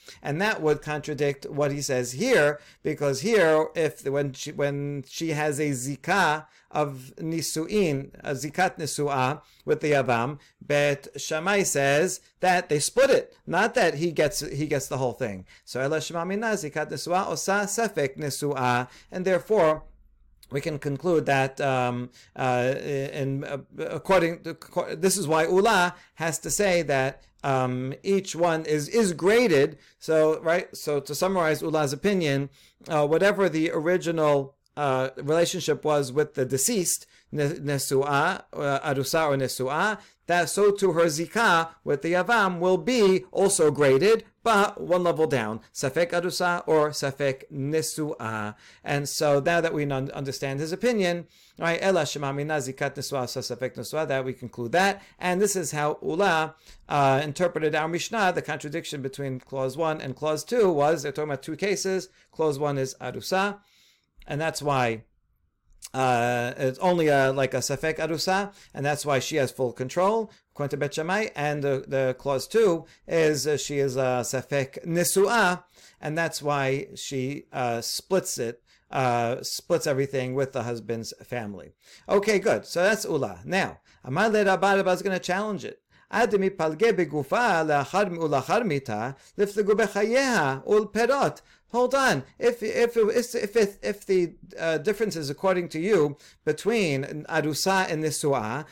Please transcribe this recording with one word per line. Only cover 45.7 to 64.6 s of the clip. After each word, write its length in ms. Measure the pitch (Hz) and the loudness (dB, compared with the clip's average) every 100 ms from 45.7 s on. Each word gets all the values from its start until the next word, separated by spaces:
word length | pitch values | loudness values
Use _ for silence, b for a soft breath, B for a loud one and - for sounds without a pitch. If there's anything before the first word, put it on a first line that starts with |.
Safek 380 | - 139 160 170 | -6 -2 0 0
Arusa 520 | 175 175 - 180 175 - | 0 -2 0 0 0 2
or 220 | 156 151 | 2 2
Safek 560 | 147 143 - 143 135 - | 0 -4 -2 -2 -2 -8
Nesu'ah. 1000 | 147 139 156 147 - 151 - 113 110 104 B B B | -6 -2 -2 -2 -4 -6 -6 -6 -6 -6 B B B
And 240 | - 143 143 | -4 -2 -2
so 320 | - 151 143 | 0 2 4
now 220 | 147 170 | 4 2
that 120 | 160 | 0
we 160 | 151 143 | -2 -2
un-, 220 | 135 139 | -2 -4
understand 480 | 147 135 131 139 139 | -6 -8 -6 -6 -4
his 140 | 156 | -6
opinion, 540 | 175 247 226 180 175 - b b - | -2 0 2 0 -2 -6 b b -4
right, 220 | 165 165 | -2 0
Ela 240 | 196 180 143 | 2 2 0
Shema 280 | 147 143 | -4 -4
Mina 240 | 143 151 156 | -4 -2 -2
Zikat 380 | 127 131 139 - | -4 -4 -6 -6
Nesu'ah, 320 | - 139 123 | -6 -4 -4
so 100 | 131 | -6
Safek 360 | - 120 131 - | -8 -6 -6 -8
Nesu'ah, 320 | 113 151 151 | -8 -4 -2
that 160 | 135 131 | -2 -4
we 80 | |
conclude 400 | 123 123 - 120 | -8 -10 -8 0
that. 280 | 165 196 196 B B | 2 2 0 B B
And 240 | 180 180 | -2 2
this 140 | 208 190 | 2 0
is 160 | 151 | -4
how 260 | 151 147 156 | -2 -2 -2
Ula, 520 | 156 160 202 160 156 b b b - | -4 0 2 2 0 b b b -2
uh, 340 | 147 135 135 | 2 4 4
interpreted 500 | 151 143 175 156 156 | 0 -2 -2 0 0
our 140 | 156 160 | 0 0
Mishnah. 460 | 170 - 226 185 | -2 -4 0 2
The 80 | 170 | 2
contradiction 600 | 147 151 151 160 - 147 | -4 -6 -6 -8 -8 -8
between 380 | 131 135 139 127 | -8 -8 -8 -8
clause 360 | - 135 131 135 | -8 -4 -4 -2
one 260 | 160 156 | -2 -2
and 140 | 131 127 | -6 -4
clause 280 | 151 156 | -2 -2
two 280 | - 240 196 | 0 2 4
was, 320 | 151 143 160 | 4 4 2
they're 80 | 143 | -2
talking 180 | 143 151 | -6 -4
about 100 | 135 | -6
two 140 | - 156 | -8 -6
cases. 540 | 196 190 190 185 185 b b | -4 -2 -2 -4 -6 b b
Clause 280 | - 156 139 | -2 -2 0
one 180 | 147 139 | -2 -2
is 180 | 135 - | -4 -6
Arusa, 580 | 127 123 - 185 202 202 b b b b b - - | -10 -10 -2 0 0 -4 b b b b b -20 -8
and 120 | 147 | -4
that's 200 | 160 151 | -4 -2